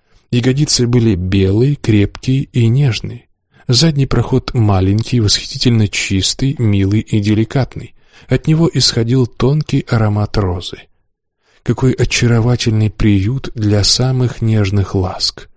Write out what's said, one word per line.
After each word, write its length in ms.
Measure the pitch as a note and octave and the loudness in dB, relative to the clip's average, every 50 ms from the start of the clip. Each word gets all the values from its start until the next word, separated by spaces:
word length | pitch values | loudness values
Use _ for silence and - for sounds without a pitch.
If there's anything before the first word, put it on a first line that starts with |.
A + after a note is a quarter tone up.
| _ _ _ _ _ - B2 | _ _ _ _ _ -4 -2
Ягодицы 540 | A#2+ A#2 C3 B2+ C#3 D3+ - - - B2 | 0 0 2 2 2 0 0 2 0 0
были 280 | A#2 B2 B2 A#2 A2+ G2 | 2 2 2 2 2 0
белые, 600 | F2 F2+ F#2 F#2+ G2 F#2+ F#2+ G2 A2 B2+ C#3+ C#3+ | 0 -2 0 0 2 2 2 2 2 2 2 0
крепкие 680 | - - - G#2+ G2+ G2+ - - - - B2+ C3 C3+ - - - | -2 0 2 2 2 2 0 -2 -8 -4 -2 -2 -2 -2 -4 -2
и 140 | B2+ A#2 | 0 2
нежные. 600 | A2+ A#2 C#3+ D3 B2+ G2+ - - G#2 A2+ A#2+ _ _ _ _ _ _ _ _ - - | 2 2 2 2 0 0 -2 -8 -10 -12 -14 _ _ _ _ _ _ _ _ -4 -2
Задний 380 | B2 B2 E3 E3 C#3+ C#3+ C3+ | 0 2 2 2 2 0 -2
проход 480 | - - A#2+ A#2 - C3+ B2 - - - | 0 0 -2 0 0 -2 -2 -2 -2 -2
маленький, 640 | B2+ G#2+ G#2 G2 F#2 F#2 F#2+ G2+ A2 A2+ - B2+ A#2+ | 0 2 2 2 2 2 2 0 0 -2 -2 0 0
восхитительно 680 | G#2+ G2 - - - - - C3+ - B2+ A#2 A2 G#2 F#2+ | 2 2 0 -2 -4 -8 -8 -2 0 2 2 2 2 0
чистый, 680 | - - - - F#2+ F#2+ F#2 - - - C3+ C3+ D#3 - | -2 -6 -4 -2 -2 -2 -2 -2 -4 -2 -2 -4 -2 0
милый 420 | A#2 G#2+ G2+ G2 G2 G2 G#2 A2 | 0 0 2 2 2 2 0 0
и 200 | - - A#2 G#2+ | -2 0 -2 -2
деликатный. 720 | G2+ G#2+ G#2+ G#2+ A2 - - C3+ A#2+ - - D2 - - - - _ _ _ - - - | 0 2 2 0 0 0 0 -2 -2 -2 -6 -14 -16 -16 -20 -20 _ _ _ -20 -6 -2
От 200 | - - - D#3+ | -2 -2 2 2
него 200 | D#3+ D#3 E3+ - - | 2 2 2 2 2
исходил 540 | C3+ - - - E3 C#3 A2+ C3 C3 B2 | 0 0 0 0 0 0 0 2 0 0
тонкий 580 | - - - A#2+ C3 D3+ D#3 D3+ - C#3 C3+ - - | 0 -2 -2 0 0 0 0 -2 -2 -2 -4 -2 0
аромат 480 | B2 A2 A2 G#2+ G#2 G#2 G#2 - - | 0 0 2 0 0 0 -2 -2 -2
розы. 420 | A2 G2 F2+ F2 F2+ - - - - - _ _ _ _ _ _ _ _ _ _ _ _ _ _ _ - | -2 -2 -2 -4 -6 -8 -12 -16 -16 -20 _ _ _ _ _ _ _ _ _ _ _ _ _ _ _ -4
Какой 300 | - A#2 - C3 C3 - | -4 -2 0 0 0 2
очаровательный 1000 | - A#2 - - - B2 A#2 A#2 A2+ A2 B2 B2 A#2 - A#2 A2 G#2+ G#2+ G#2+ | 2 0 -2 0 0 2 2 2 2 2 0 0 0 0 0 0 0 0 0
приют 600 | - - A2 G#2+ G2+ G2 F#2+ G#2+ C3 C3 - - - | 0 0 2 2 2 2 0 -2 -4 -4 -8 -8 -8
для 280 | A2+ G#2+ G#2 G#2 G#2 G2 | -2 -2 0 2 2 2
самых 560 | - - - B2 C3 C3 B2+ B2+ A#2 - - | 0 0 0 0 0 0 0 -2 -2 -2 -2
нежных 540 | A#2 A2 A2 G#2+ G2+ F#2+ G#2 G2+ F#2+ - - | -2 0 2 2 0 0 0 -2 -2 0 -2
ласк! 540 | G2 F#2 F#2 F2 - - - - - - - - | -4 -4 -4 -6 -4 -6 -6 -6 -8 -20 -20 -20